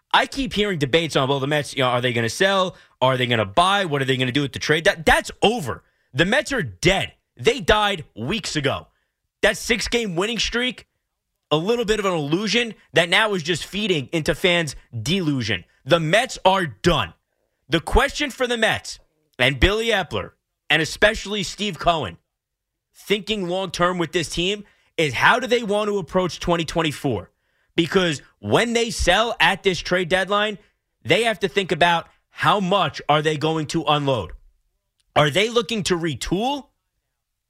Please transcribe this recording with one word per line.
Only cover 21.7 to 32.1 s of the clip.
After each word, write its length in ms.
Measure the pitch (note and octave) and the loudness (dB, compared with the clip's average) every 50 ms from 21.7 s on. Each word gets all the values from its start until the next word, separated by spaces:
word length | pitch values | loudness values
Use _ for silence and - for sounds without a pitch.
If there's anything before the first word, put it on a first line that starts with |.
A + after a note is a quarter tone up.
| E3+ - | -6 -2
Cohen, 400 | - E3 E3+ D#3+ B2+ F2+ E2 - _ _ _ _ _ _ _ _ _ _ _ _ _ _ _ | 0 0 2 2 0 -6 -8 -12 _ _ _ _ _ _ _ _ _ _ _ _ _ _ _
thinking 520 | _ - - G3 G#3+ F#3+ - A3 G#3 F#3 E3+ | _ -4 -2 -2 -2 -2 -6 -6 -4 -4 -4
long-term 500 | F3 F#3+ F#3+ F3+ - - F3 F3+ F#3 F3+ | -4 -4 -4 -6 -2 0 0 0 0 0
with 140 | E3 D3+ | -4 -2
this 180 | - F3+ D#3 - | -2 -4 -4 -4
team, 340 | - - E3+ F#3 G#3 G#3 G3+ _ _ _ _ _ - | -4 -4 -2 -2 -4 -4 -8 _ _ _ _ _ -2
is 180 | - D#3+ D3 A#2+ | -2 -2 0 0
how 260 | A2 B2+ D#3+ G#3 B3 | 2 4 4 4 4
do 80 | A#3 G#3+ | 2 0
they 160 | A#3+ A#3+ A#3+ | 0 0 0
want 260 | F#3+ G3+ G#3 G#3+ G#3 | 0 -2 0 0 0
to 80 | G#3 G3+ | -2 -4
approach 420 | F3 - - F#3 F#3 E3+ - - | -4 -2 -2 -2 -2 -2 -4 -6
twenty 240 | - F3 E3+ E3+ E3 | -2 0 0 0 0
twenty-four? 680 | - - E3+ D#3+ D#3 C3+ - - C#3+ A#2 F#2 - - _ _ _ _ _ _ _ _ - | -2 -2 -2 -2 -2 -2 -4 -4 -2 -2 -2 -6 -10 _ _ _ _ _ _ _ _ -2
Because 460 | - E3+ D3 - F#3+ F#3 E3+ D3 - - _ _ _ | 0 0 2 2 0 2 0 -2 -4 -8 _ _ _
when 340 | - G2+ A2+ E3 A3 A#3+ A#3 | -4 2 2 4 4 4 2
they 180 | A#3 A#3 A#3 | 0 0 0
sell 440 | E3+ - - E3+ F3 G#3 A3+ A#3 - - | -2 0 2 4 4 4 4 0 0 2
at 240 | D#3+ E3+ G3 - - | 2 2 2 2 0
this 160 | G3 F3+ - | -2 -2 -2
trade 280 | - - F3+ F#3 F#3 D3+ | -2 -2 0 0 0 0
deadline, 520 | F3+ F#3 F#3+ F3+ G3+ G#3 G#3 G#3+ G#3 - _ _ _ _ _ _ _ _ - | 0 0 0 0 0 0 0 -2 -4 -8 _ _ _ _ _ _ _ _ 0
they 200 | A2 D#3 G3+ A#3 | 2 2 2 2
have 160 | A#3 G#3+ - | 0 -2 0
to 80 | - F#3 | -2 -2
think 240 | - G3+ G3 D#3 | 0 0 -2 0
about 360 | F3+ D3+ F3 F3 E3+ E3 - - | 0 2 2 2 2 2 -2 -6